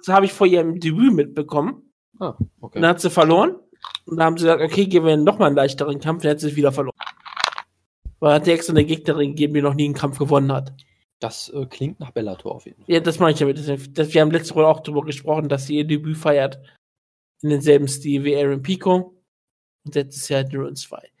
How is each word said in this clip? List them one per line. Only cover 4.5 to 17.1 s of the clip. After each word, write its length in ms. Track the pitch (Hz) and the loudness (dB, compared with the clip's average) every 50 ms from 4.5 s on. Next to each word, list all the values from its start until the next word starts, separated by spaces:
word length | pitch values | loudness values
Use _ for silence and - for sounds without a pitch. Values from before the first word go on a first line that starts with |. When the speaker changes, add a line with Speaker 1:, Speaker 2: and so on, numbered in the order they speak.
| 165 151 | 2 2
Speaker 1:
„Okay, 240 | 160 160 - 196 202 | 0 -2 0 0 0
geben 200 | 190 185 175 160 | 2 2 2 4
wir 120 | 160 156 151 | 4 2 4
noch 200 | 151 156 - - | 4 2 2 4
mal 100 | 196 151 | 2 4
einen 80 | 143 143 | 4 2
leichteren 420 | 135 123 135 - 143 151 143 139 | 2 0 0 -2 -4 -4 -4 -4
Kampf“, 220 | 135 156 160 160 | -4 -4 -4 -2
dann 100 | - 151 | 0 -2
hat 80 | 147 147 | -2 0
sie 160 | 156 151 139 | -2 -4 -2
wieder 160 | 151 143 139 | 2 2 2
verloren. 240 | 131 143 139 131 - - - - - _ _ - - - - - - - - - _ _ _ _ _ _ _ - - _ | 2 0 -4 -6 -8 -12 -16 -16 -16 _ _ -18 -8 -6 -6 -6 -6 -10 -16 -18 _ _ _ _ _ _ _ -18 -10 _
Weil 140 | - 147 147 | 2 4 4
hat 120 | 151 151 170 | 4 4 2
die 40 | |
extra 200 | 170 165 170 - | 0 0 0 2
eine 140 | 160 151 147 | 2 2 4
Gegnerin 460 | 156 160 156 - - 151 147 147 139 | 2 0 -4 -2 -2 0 0 0 -2
gegeben, 240 | 147 156 147 147 147 | 0 -2 -2 0 2
die 60 | 147 | 0
noch 120 | 143 143 139 | 0 2 0
nie 100 | 147 147 | 0 0
einen 80 | 143 143 | -2 -2
Kampf 220 | 139 - 143 139 - | -2 -4 -6 -4 -4
gewonnen 360 | 147 135 147 139 139 135 135 | 0 2 2 2 2 2 0
hat. 200 | 135 135 - - - _ _ _ _ _ _ _ _ | -2 -4 -8 -14 -20 _ _ _ _ _ _ _ _
Speaker 2:
Das, 300 | - 113 - - - - | -10 -10 -10 -12 -14 -12
äh, 160 | - 143 135 | -10 -10 -10
klingt 340 | 131 - - 135 147 175 - | -10 -8 -8 -8 -8 -8 -10
nach 120 | 156 127 | -16 -10
Bellator 440 | - 117 110 104 92 - - - - | -8 -8 -8 -6 -8 -10 -12 -12 -14
auf 100 | - - | -14 -16
jeden 180 | - - _ _ | -20 -20 _ _
Fall. 100 | - 175 | -2 -2
Speaker 1:
Ja, 60 | 165 | 0
das 180 | 165 170 156 160 | 0 0 0 2
meine 140 | 180 160 151 | 2 2 2
ich 60 | - | 2
damit. 180 | 156 139 139 151 | 0 -2 -2 -4
Das, 360 | 147 151 139 135 135 - - | -4 -6 -8 -8 -8 -10 -4
das, 200 | 165 156 151 156 | -4 -4 2 4
wir 80 | 165 | 4
haben 100 | 156 151 | 4 4
letzte 240 | 160 165 160 - - | 2 0 -2 -2 0
Woche 120 | 160 156 156 | 2 4 4
auch 120 | 160 160 | 2 2
drüber 220 | - - 151 143 143 | -2 -4 -4 -4 -4
gesprochen, 460 | 151 143 135 - 151 151 156 156 143 | -4 -10 -10 -4 -4 -2 -2 -2 -2
dass 180 | 143 135 135 139 | -4 -4 -4 -4
sie 100 | 147 151 | -4 -2
ihr 100 | 151 156 | -2 -2
Debüt 300 | 156 147 151 156 156 156 | -2 -4 -4 -6 -8 -4
feiert 420 | - 156 147 143 135 135 - - - _ _ _ _ _ _ _ _ _ | 0 2 2 2 2 -2 -4 -10 -18 _ _ _ _ _ _ _ _ _